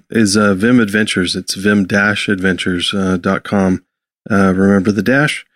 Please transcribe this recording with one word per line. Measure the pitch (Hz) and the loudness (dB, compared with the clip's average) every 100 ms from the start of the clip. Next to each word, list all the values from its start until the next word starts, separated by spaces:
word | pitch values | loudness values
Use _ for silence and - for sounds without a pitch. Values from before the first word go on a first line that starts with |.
| - | -2
is, | 110 104 107 | 0 2 2
uh, | 104 | 2
Vim | 95 117 127 | 2 2 2
Adventures. | 104 107 107 98 87 92 | 2 0 -2 -2 -2 -4
It's | - 98 | -8 -4
vim | 104 104 92 | 0 0 2
dash | 101 104 101 - | 0 0 0 -2
adventures | 95 95 90 95 87 - 101 95 92 | -2 -2 -2 -2 -4 -2 -2 -2 -2
dot | 95 95 | -2 -4
com. | - 101 95 92 _ _ _ _ - | -2 0 0 -2 _ _ _ _ -4
Uh, | 98 95 | 0 2
remember | 92 98 101 92 | 2 2 2 2
the | 101 | 0
dash? | 98 135 151 - - | 0 0 0 -4 -14